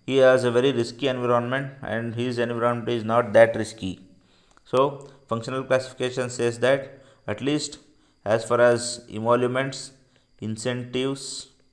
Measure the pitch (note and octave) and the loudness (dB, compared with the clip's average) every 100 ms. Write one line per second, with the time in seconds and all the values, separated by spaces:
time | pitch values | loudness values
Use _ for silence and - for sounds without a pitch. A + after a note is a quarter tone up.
0 | - C3+ C3 B2+ A#2+ A#2 C3+ A#2+ A#2 - | -2 4 6 6 4 2 2 0 -2 -2
1 | C3+ B2+ A#2+ A#2+ A#2+ C3+ C#3 - - A2 | -2 -2 0 0 0 -4 -6 -10 -6 -4
2 | A#2 A2+ B2 A#2+ A#2+ A#2 A#2+ A#2+ A2+ A#2+ | -4 -4 -4 -2 -2 0 0 0 -2 -4
3 | G#2+ A2+ A2+ G#2+ A2+ A2 G#2+ - F#2+ F2 | 0 0 2 6 6 4 -6 -6 -10 -10
4 | - _ _ _ _ _ _ B2+ C#3 C#3+ | -16 _ _ _ _ _ _ 2 2 0
5 | - - _ A#2 A2+ C3 C3 B2+ B2+ - | -16 -20 _ -6 -4 -6 0 0 0 -6
6 | B2+ B2+ B2 B2 A#2+ A#2 B2 C3+ - - | -4 -2 -6 -2 -2 2 2 2 -2 -16
7 | - _ - G#2 B2+ D3 - - _ _ | -20 _ -10 -6 -2 -2 -4 -12 _ _
8 | _ _ G2+ A2+ - A#2+ A#2+ A#2+ A#2+ - | _ _ -2 -2 2 4 6 4 -2 -10
9 | - G#2+ A2 A#2+ B2 B2+ C#3 C#3 - - | -12 -6 0 2 2 -2 -4 -6 -16 -20
10 | _ _ _ _ G#2+ A2 B2 B2 B2 B2 | _ _ _ _ -8 -4 -4 -4 -6 -4
11 | C3+ C3+ - - - _ _ | -2 -4 -8 -14 -16 _ _